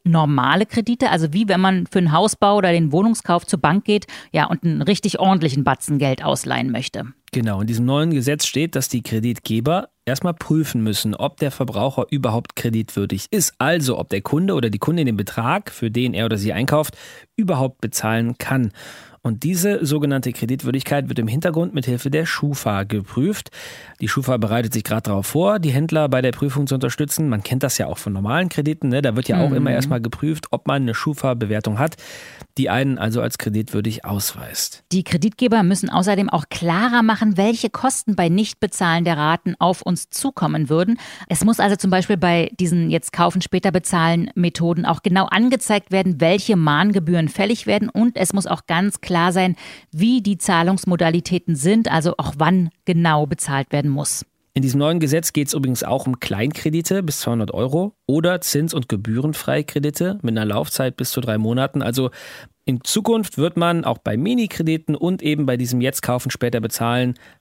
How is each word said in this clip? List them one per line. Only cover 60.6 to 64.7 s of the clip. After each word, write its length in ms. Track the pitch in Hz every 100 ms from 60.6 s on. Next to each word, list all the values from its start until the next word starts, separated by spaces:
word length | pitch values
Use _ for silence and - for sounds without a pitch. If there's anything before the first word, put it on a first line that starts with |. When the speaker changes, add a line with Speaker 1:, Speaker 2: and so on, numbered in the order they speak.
| 151 - 131 -
Speaker 2:
bis 160 | 123
zu 80 | -
drei 180 | 123 107
Monaten. 440 | 110 120 135 147
Also 280 | 113 120 127 - - - - _
in 220 | - 127 -
Zukunft 520 | - 208 226 208 -
wird 200 | 160 170
man 260 | 170 170
auch 140 | 139 117
bei 180 | - 110
Minikrediten 800 | 170 247 220 - 160